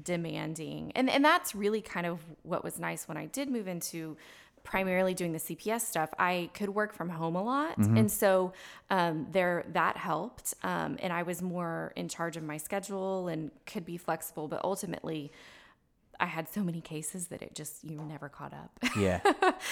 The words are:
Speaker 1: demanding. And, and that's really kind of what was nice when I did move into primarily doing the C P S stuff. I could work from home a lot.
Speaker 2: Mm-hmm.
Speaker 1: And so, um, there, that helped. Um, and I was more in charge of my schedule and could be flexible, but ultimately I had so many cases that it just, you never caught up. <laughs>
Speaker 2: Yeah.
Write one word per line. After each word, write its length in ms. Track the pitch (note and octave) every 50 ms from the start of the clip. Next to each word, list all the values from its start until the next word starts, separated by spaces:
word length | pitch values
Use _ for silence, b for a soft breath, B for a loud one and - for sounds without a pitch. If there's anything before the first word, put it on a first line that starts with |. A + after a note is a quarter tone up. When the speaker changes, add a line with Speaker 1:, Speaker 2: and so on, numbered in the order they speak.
Speaker 1:
demanding. 920 | D#3 - F3 E3+ E3 D#3+ D3+ D#3 D#3+ D#3+ D#3+ D#3+ D#3 C#3+ D3 D3+ D#3+ D#3 -
And, 140 | - C4 B3+
and 140 | - C#4+ C#4
that's 320 | D4+ E4+ F4 - - -
really 260 | G3 G#3 G3+ A3 G#3+
kind 240 | G3+ - - F#3 E3+
of 140 | E3+ E3+ E3 D#3 E3 D#3 - -
what 200 | D#3+ F3 - -
was 160 | E3+ - -
nice 280 | E3+ E3+ E3 D#3+ - -
when 100 | E3 D3+
I 80 | D3+ D#3
did 220 | - C4+ C#4+ C4+
move 180 | B3+ A#3 G3+ F#3
into 500 | F3+ E3+ E3+ - - E3 D#3+ D#3+ D3 B B B B B B B B _ -
primarily 500 | - - F#3+ F#3+ F#3 F#3 F3+ F#3+ F#3 F#3
doing 180 | F#3 F3 E3+
the 80 | D#3+ D#3+
C 160 | - - E3+
P 140 | - - G#3
S 160 | A3 A#3+ A#3 -
stuff. 220 | - E3 D#3 D#3 - -
I 320 | - F3+ F3+ F3+ E3+ E3+ -
could 140 | - G#3 G3+
work 220 | G3 G#3 G#3+ G#3 -
from 140 | - E3 F3
home 260 | F3 D#3+ E3 E3 E3
a 80 | F3+ G3
lot. 340 | A#3 C4 C#4 D4 E4 - -
Speaker 2:
Mm-hmm. 200 | G#3 G#3 A3+ A3
Speaker 1:
And 140 | A3 G#3
so, 400 | - - A3 G3 F#3+ F#3 F#3 F3+ - B B B B B B -
um, 380 | G3 F#3 E3+ E3+ D#3 D#3+ D3+ -
there, 320 | E3 F#3+ F3+ F3+ F3 E3+ - - E3
that 220 | F3+ D#3+ F#3+ -
helped. 600 | - - F#3 D#3+ D3+ F#3 A#3+ - - - - - - -
Um, 340 | F#3 F3+ E3+ E3 D#3 - -
and 120 | - F#3 E3+
I 80 | E3+ F3
was 180 | F3 F3+ E3
more 520 | F3+ F#3 F3 F3+ F3 E3 E3 E3 E3 - -
in 140 | - F3 E3
charge 260 | - - E3+ E3+ D#3
of 80 | E3 D#3+
my 140 | D3+ D3+ D3+
schedule 680 | - - G3+ G3 F#3+ G3+ G3+ F#3+ F#3+ F#3+ F#3+ F#3+ F3+ F3
and 240 | D#3+ D#3+ D#3 D3 - - - -
could 180 | - A3 E3+
be 120 | E3+ E3+ F3
flexible, 500 | - - E3 E3 - - - D#3+ D3+ D3+
but 160 | D#3+ - -
ultimately 680 | F3 G3 F#3+ - F3 E3 D#3+ - D#3+ D#3+ D#3 C#3+ C#3+ B B B B B B B B B B B _ _ _ _ _ - -
I 60 | - F3
had 200 | D#3 D#3+ E3 -
so 160 | - G#3 G3+
many 160 | E3+ E3 E3
cases 460 | D#3+ - D#3+ D3+ D#3+ - - F#3 F3 -
that 160 | - - -
it 100 | - -
just, 300 | - D3+ D3 - - -
you 140 | - D#3+ D3+
never 300 | D#3 D3+ D#3 C#3+ D3 D3
caught 240 | - - D3 C#3 C#3+
up. 180 | D3 - - - - -
<laughs> 120 | B3 - G#2
Speaker 2:
Yeah. 220 | G2+ F#2+ F2+ F2+ - G4+ D#4 - - F#4 - - B B